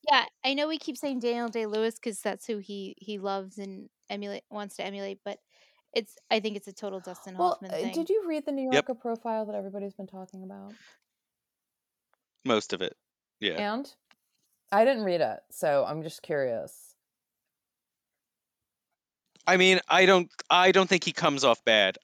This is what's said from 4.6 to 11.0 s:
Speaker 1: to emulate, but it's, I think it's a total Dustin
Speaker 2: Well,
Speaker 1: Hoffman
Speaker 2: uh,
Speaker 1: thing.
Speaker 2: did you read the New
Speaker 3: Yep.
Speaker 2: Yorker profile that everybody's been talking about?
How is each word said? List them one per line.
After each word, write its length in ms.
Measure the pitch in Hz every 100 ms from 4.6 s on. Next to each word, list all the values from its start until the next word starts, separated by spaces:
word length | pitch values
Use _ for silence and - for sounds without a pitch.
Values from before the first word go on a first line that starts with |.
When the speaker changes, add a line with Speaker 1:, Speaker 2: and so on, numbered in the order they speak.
| 202 -
Speaker 1:
to 80 | 190
emulate, 360 | 196 196 196 202
but 140 | 202 _ _ _ _ _
it's, 240 | 233 208 - _
I 80 | 220
think 160 | 214 202
it's 100 | 202
a 60 |
total 280 | 196 208 190
Dustin 340 | 180 180 196 185
Speaker 2:
Well, 260 | 359 -
Speaker 1:
Hoffman 100 | 190
Speaker 2:
uh, 100 | 180
Speaker 1:
thing. 20 | 226
Speaker 2:
did 240 | 330 330
you 180 | 427 370
read 180 | 302 294
the 60 |
New 120 | 277 262
Speaker 3:
Yep. 140 | 269 277
Speaker 2:
Yorker 80 | 247
profile 500 | 240 233 233 220 214
that 100 | 208
everybody's 380 | 196 202 202
been 140 | 196 190
talking 360 | 190 185 190
about? 320 | 190 196 196 226 - _